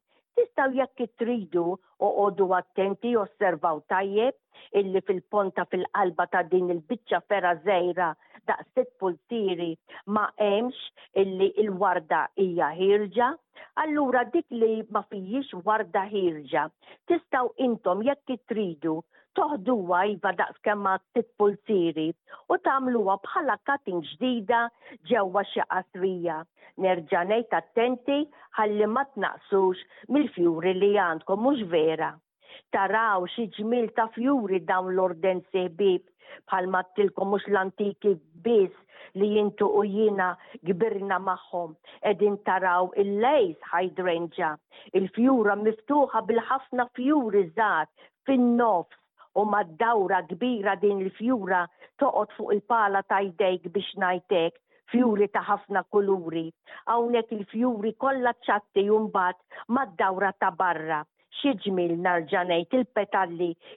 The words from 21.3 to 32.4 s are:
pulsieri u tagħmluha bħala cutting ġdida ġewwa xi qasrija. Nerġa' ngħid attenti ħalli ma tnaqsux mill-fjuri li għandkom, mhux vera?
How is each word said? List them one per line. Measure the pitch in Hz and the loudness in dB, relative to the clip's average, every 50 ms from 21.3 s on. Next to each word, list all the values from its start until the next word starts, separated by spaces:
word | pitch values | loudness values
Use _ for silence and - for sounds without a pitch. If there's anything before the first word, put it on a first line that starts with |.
| _ | _
pulsieri | - 208 202 202 - _ - 214 185 170 165 151 156 156 165 165 - _ _ - - _ | 2 2 2 2 0 _ 0 0 2 2 0 0 -2 -4 -4 -4 -8 _ _ -20 -20 _
u | - 359 370 | -4 -4 -2
tagħmluha | - 339 269 269 262 254 247 226 202 190 196 196 - | 0 0 0 0 0 0 0 0 2 0 0 -2 -2
bħala | - - 381 311 254 208 - | -4 -4 -2 0 0 -2 -2
cutting | _ - 185 185 - 202 180 175 151 - - | _ -4 -4 -4 -4 -4 -6 -6 -6 -8 -8
ġdida | - 247 254 247 233 196 185 180 - - 175 - _ _ - 277 - _ | -4 -2 -2 -2 -2 0 0 0 0 0 -2 -6 _ _ -20 -20 -20 _
ġewwa | 156 240 220 196 185 180 202 202 | 0 2 2 2 2 0 -2 -2
xi | - - 220 - | -2 -2 -4 -2
qasrija. | - - 185 185 - - 180 185 190 185 180 170 170 156 156 165 - _ _ - - _ | -2 -2 -4 -4 -6 -6 -4 -2 -2 -2 -2 -4 -4 -4 -4 -8 -12 _ _ -20 -20 _
Nerġa' | - 190 185 185 170 156 143 196 175 175 | -2 0 0 0 0 0 -2 0 0 0
ngħid | 185 214 233 233 - 190 | 0 0 0 0 0 -2
attenti | 165 - _ _ 226 233 247 254 247 - - 285 285 311 - - - - _ - | -4 -4 _ _ 0 0 0 0 -2 -2 -2 -2 -2 -2 -4 -8 -18 -20 _ -4
ħalli | - 214 214 208 208 214 | -2 -2 0 2 0 0
ma | 214 226 254 277 | 2 0 -2 -2
tnaqsux | 277 _ 214 185 - - - - - 202 196 185 185 185 - - - - - - - | -4 _ -6 -6 -6 -6 -8 -6 0 2 2 4 2 0 -2 -8 -16 -20 -20 -6 -2
mill-fjuri | 240 294 285 - - 185 175 170 165 165 170 185 185 | 0 0 0 0 0 2 2 2 2 2 0 0 0
li | 185 196 202 202 | 2 2 4 4
għandkom, | 208 185 170 160 160 - - 190 202 226 | 4 2 2 -2 -4 -2 -2 -2 0 2
mhux | 277 294 247 214 | 2 0 0 -2
vera? | 165 170 160 156 160 160 160 156 147 151 - _ _ _ _ | 0 0 2 2 2 0 0 -4 -6 -6 -10 _ _ _ _